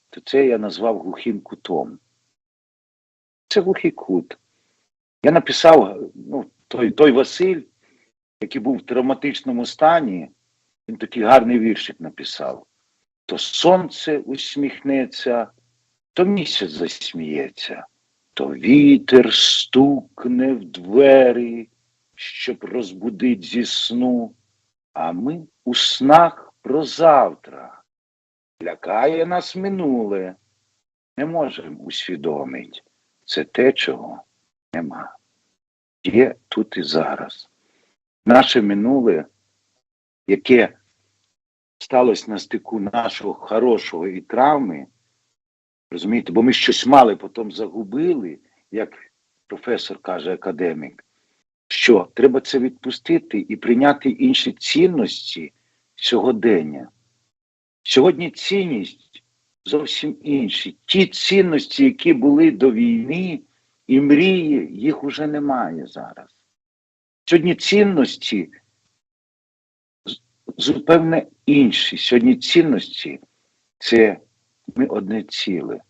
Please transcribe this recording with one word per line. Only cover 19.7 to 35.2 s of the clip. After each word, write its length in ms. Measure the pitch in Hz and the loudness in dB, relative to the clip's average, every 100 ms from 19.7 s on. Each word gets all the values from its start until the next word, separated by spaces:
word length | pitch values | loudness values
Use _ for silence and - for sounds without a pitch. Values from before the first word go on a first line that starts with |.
| 131 139 135 - - 123 123 131 | 4 4 2 -6 -8 -4 -2 0
в 120 | 120 | -4
двері, 1040 | 87 90 90 117 139 135 127 120 120 117 113 _ _ _ _ | -8 -16 0 4 8 8 6 2 -4 -8 -14 _ _ _ _
щоб 500 | - - - - 117 | -20 -18 -10 -10 -10
розбудить 800 | 104 123 98 92 113 98 123 104 | -8 -8 -8 -8 -8 -2 -2 -2
зі 200 | 82 120 | -4 -4
сну. 680 | 107 - - 120 127 123 113 _ _ _ _ _ _ | -4 -4 -4 -2 0 -2 -4 _ _ _ _ _ _
А 200 | - 82 | -8 -6
ми 340 | 87 123 170 156 _ | -4 -6 -8 -12 _
у 100 | 123 | -4
снах 800 | 123 - - 131 160 170 - - _ | -2 -2 0 2 4 2 -2 -20 _
про 220 | - 143 | -4 -4
завтра. 960 | 139 - 160 139 98 - - 67 64 - _ _ _ _ _ _ _ - | -4 2 4 6 4 -2 -18 -20 -20 -20 _ _ _ _ _ _ _ -14
Лякає 640 | 85 82 90 104 143 165 165 | -12 -10 -4 0 0 0 -2
нас 300 | 180 - 185 | -4 -6 -8
минуле. 800 | 196 190 151 123 104 98 92 95 _ _ _ _ _ _ _ - | -6 -4 -2 -2 -2 -6 -8 -14 _ _ _ _ _ _ _ -10
Не 100 | 156 | -6
можем 540 | 165 135 - 82 - | -4 -4 -8 -16 -18
усвідомить. 1040 | - - - 82 78 73 65 64 - - _ _ _ _ | -14 -12 -10 -8 -6 -6 -8 -12 -16 -20 _ _ _ _
Це 200 | - - | -8 -8
те, 280 | - - 127 | -4 2 2
чого 500 | - - - - - _ _ _ _ _ | 2 -4 -6 -12 -18 _ _ _ _ _
нема. 420 | 85 78 - - - | -10 -10 -12 -18 -20